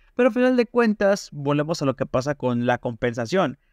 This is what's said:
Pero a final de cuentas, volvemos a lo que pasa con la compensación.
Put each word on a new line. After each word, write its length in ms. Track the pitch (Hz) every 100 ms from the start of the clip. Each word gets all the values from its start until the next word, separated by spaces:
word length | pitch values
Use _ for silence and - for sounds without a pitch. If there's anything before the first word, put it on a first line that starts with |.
| _
Pero 140 | - 247
a 40 |
final 240 | 233 254 254
de 100 | 233
cuentas, 640 | 240 233 208 196 202 -
volvemos 500 | 147 139 147 147 170
a 40 | 139
lo 100 | 131
que 100 | 123
pasa 300 | 127 131 147
con 300 | 123 120 123
la 120 | 123
compensación. 800 | 131 113 123 120 113 190 156 - _